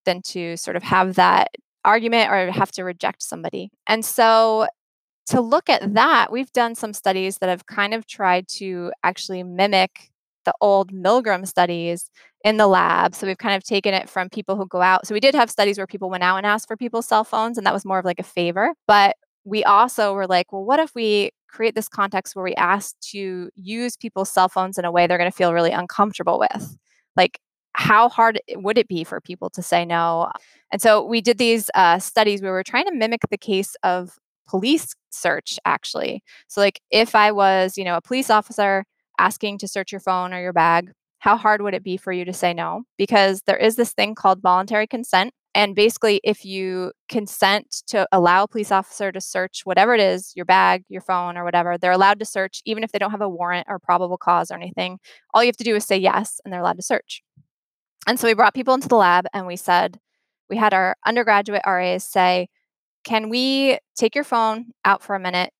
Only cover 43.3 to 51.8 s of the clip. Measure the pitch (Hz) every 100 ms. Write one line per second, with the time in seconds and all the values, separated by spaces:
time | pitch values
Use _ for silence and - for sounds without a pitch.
43.3 | 190 - 190 220 226 233 - 208 220 196
44.3 | 190 196 180 196 214 220 233 254 - 240
45.3 | - _ - 208 202 214 - 220 196 -
46.3 | 208 196 190 185 185 180 - - 233 202
47.3 | - 196 208 - - - 214 190 190 175
48.3 | 185 208 226 202 190 190 - 196 185 -
49.3 | 190 185 - 196 185 220 233 196 185 -
50.3 | - 175 185 185 185 - 190 - 180 175
51.3 | 175 175 175 175 175